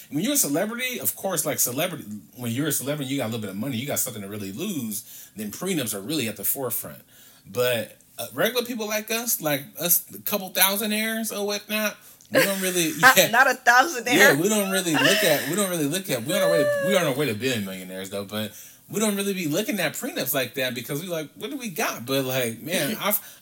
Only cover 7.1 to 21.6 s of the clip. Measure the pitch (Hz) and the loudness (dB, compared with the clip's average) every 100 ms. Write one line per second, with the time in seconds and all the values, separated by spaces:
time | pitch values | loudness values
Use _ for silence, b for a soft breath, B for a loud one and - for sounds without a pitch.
7.1 | b b b - 110 123 117 - - _ | b b b -8 0 0 0 -4 -12 _
8.1 | - 98 131 214 247 226 240 208 214 214 | -12 -8 -2 0 0 -4 -4 -4 -4 -2
9.1 | 226 240 - 156 139 143 - 175 - - | -4 -2 -2 0 -2 -4 -4 0 0 0
10.1 | - - 208 190 196 185 202 214 214 220 | -10 -4 -4 -2 2 2 2 -2 -2 -2
11.1 | 226 220 202 202 202 - 214 214 - b | -2 -4 -4 -2 -4 -4 -2 -2 -4 b
12.1 | b - - 196 190 185 180 160 151 254 | b 0 2 4 2 0 2 0 6 8
13.1 | 190 156 233 269 254 240 240 277 240 233 | 8 8 6 6 4 6 6 6 2 2
14.1 | 302 277 143 196 214 196 190 170 139 202 | 8 8 6 4 2 2 0 2 4 4
15.1 | 208 175 143 131 190 190 170 143 185 190 | 6 4 4 2 0 0 0 0 -2 -2
16.1 | 123 123 196 190 - - - 175 196 156 | -4 0 2 4 4 4 2 2 2 2
17.1 | 131 143 107 131 113 98 92 92 92 95 | 0 0 0 -2 -2 -4 -8 -10 -10 -8
18.1 | 101 98 107 107 B B B - 185 220 | -8 -6 -6 -6 B B B -6 -2 0
19.1 | 196 202 185 160 165 247 226 156 - 285 | 0 -2 -2 -2 -2 -2 -2 -2 -4 -6
20.1 | 339 131 139 120 135 127 123 117 143 185 | -4 -2 -2 -2 -2 -4 -4 -6 -6 -4
21.1 | 160 156 - 220 285 | -6 -8 -10 -10 -8